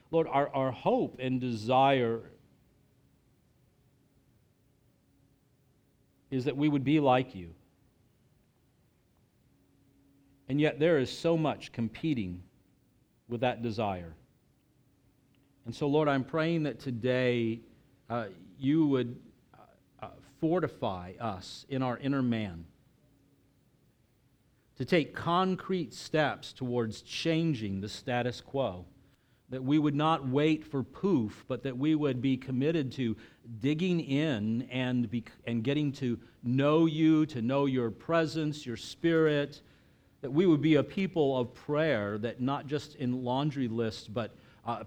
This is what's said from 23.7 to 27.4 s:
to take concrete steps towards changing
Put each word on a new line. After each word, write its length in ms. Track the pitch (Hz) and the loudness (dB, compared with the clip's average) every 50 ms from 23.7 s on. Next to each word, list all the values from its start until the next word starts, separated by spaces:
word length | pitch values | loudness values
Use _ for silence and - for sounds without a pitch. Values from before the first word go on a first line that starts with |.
| _ _ _ _ _ _ _ _ _ _ _ _ _ _ _ _ _ _ _ _ _ | _ _ _ _ _ _ _ _ _ _ _ _ _ _ _ _ _ _ _ _ _
to 80 | - 127 | -10 -2
take 300 | - 185 165 139 - - | 2 2 2 2 0 -4
concrete 800 | - - 165 170 180 190 185 185 175 - - 190 180 151 110 | -6 -2 0 2 2 2 2 0 -2 -2 -4 -4 -4 -4 -6
steps 600 | - - - - - 156 147 127 104 - - - | -10 -14 -8 -2 0 2 2 0 -2 -4 -10 -16
towards 500 | - - 131 123 120 123 117 110 104 - | -12 -8 -6 -2 -2 0 -2 -2 -4 -8
changing 800 | - - - - - 165 160 160 | -12 -12 -10 -4 -2 0 0 2